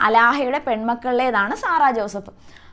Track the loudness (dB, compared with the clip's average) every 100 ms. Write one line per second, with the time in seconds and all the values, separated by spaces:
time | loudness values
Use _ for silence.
0 | 2 4 4 2 -2 -2 -4 -4 -4 -4
1 | -2 0 0 0 -2 -4 -2 2 2 0
2 | -4 -8 -14 -18 -20 -20 -20